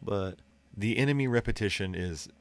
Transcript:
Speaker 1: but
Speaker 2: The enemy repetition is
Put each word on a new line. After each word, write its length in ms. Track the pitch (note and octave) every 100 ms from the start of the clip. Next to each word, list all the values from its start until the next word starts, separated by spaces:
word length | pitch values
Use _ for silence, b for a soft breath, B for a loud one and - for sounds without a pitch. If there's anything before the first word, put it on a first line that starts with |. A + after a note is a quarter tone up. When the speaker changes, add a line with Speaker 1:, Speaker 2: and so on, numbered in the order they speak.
Speaker 1:
but 380 | - G2+ F#2+ - - - _ G2+
Speaker 2:
The 220 | A2 A#2+
enemy 300 | C#3 C#3+ C3
repetition 680 | A#2 A#2+ - G#2 - F#2+
is 340 | F2+ F2+ D#2 - -